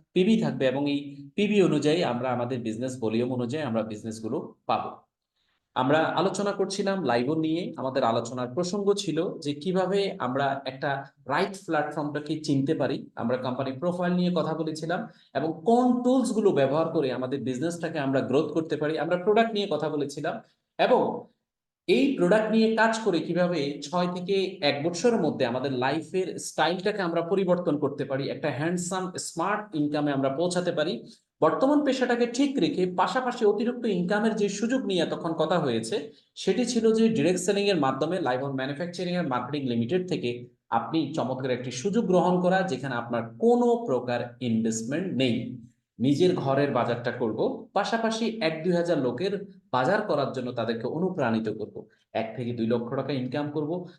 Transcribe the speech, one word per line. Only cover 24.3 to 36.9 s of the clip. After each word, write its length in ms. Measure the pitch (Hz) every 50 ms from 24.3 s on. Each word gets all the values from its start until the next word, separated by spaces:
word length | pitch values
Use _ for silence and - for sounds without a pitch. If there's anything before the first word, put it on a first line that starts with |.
| 196 190 185 - - -
এক 260 | 147 143 135 - 143 175
বছরের 320 | 175 - - 240 233 208
মধ্যে 260 | 170 143 117 117 131
আমাদের 260 | 117 120 127 135 139
লাইফের 640 | 135 123 127 135 147 160 151 - - 185 185 165 - -
স্টাইলটাকে 640 | - - - - 156 160 175 180 - 220 202 202
আমরা 200 | 185 170 165 170
পরিবর্তন 560 | 170 - 202 190 196 175 175 175 - 165 147 143
করতে 260 | 147 127 139 - 139
পারি, 260 | 131 135 135 139 -
একটা 200 | 120 139 160 151
হ্যান্ডসাম 640 | 131 127 156 170 180 175 175 - 190 185 185 180 180 -
স্মার্ট 560 | - - - 165 165 190 208 214 208 - -
ইনকামে 380 | 151 147 147 147 151 147 147
আমরা 160 | 139 131 135 131
পৌঁছাতে 440 | 131 156 175 180 180 180 175 175
পারি। 320 | - 151 151 170 220 - - - - _ _ _ _ _
বর্তমান 420 | 147 156 220 - 269 269 302 285 277
পেশাটাকে 420 | 262 254 - 247 240 240 233 240
ঠিক 320 | 233 - 254 285 - - 262
রেখে 280 | 175 147 - 185 180
পাশাপাশি 580 | 180 - 180 185 185 - 262 254 247 233 - 226
অতিরিক্ত 420 | 202 208 - 240 233 247 - -
ইনকামের 500 | 226 190 175 175 180 208 208 220 220 -
যে 120 | - 208 196
সুযোগ 380 | - - 233 226 262 262 202
নিয়ে 160 | 202 190 175
এতক্ষণ 300 | 156 - 156 - - 165
কথা 260 | - - 156 156 185 170
হয়েছে, 540 | 151 135 117 110 113 - 202 233 294 - - - _ _ _
সেটি 300 | - - 190 196 233 247
ছিল 280 | 233 - 233 220 226